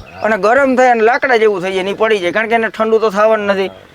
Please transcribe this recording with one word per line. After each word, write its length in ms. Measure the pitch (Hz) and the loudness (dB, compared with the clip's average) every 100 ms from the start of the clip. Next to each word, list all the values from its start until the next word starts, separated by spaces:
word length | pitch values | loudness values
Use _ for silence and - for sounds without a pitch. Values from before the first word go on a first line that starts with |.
| - - | -10 -6
અને 140 | 208 214 | -4 0
ગરમ 400 | 202 254 269 247 | 2 2 2 2
થાય 140 | 254 | 2
અને 100 | 233 | 4
લાકડા 360 | 220 262 277 233 | 2 0 0 2
જેવું 260 | 214 190 | 2 0
થઈ 100 | 185 | -4
જાય 100 | 190 | -4
ને 80 | 190 | -4
ઈ 40 | |
પડી 240 | 196 220 208 | -2 -2 0
જાય, 140 | 175 | -2
કારણ 160 | 196 220 | -4 -2
કે 60 | |
એને 140 | 226 220 | -2 -2
ઠંડુ 300 | - 220 220 | -4 0 0
તો 120 | 214 | 0
થવાનું 360 | 190 220 220 202 | 2 2 2 0
નથી. 240 | 190 190 190 - | -2 -4 -8 -20